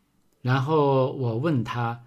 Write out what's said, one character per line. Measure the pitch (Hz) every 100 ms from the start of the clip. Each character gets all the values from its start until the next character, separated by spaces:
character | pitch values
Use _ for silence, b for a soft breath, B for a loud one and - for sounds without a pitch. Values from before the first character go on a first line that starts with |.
| _ _ _ _
然 | 123 135
后 | 131 156 143 135 131
我 | 143 120 113
问 | 160 131
她 | 104 120 117 117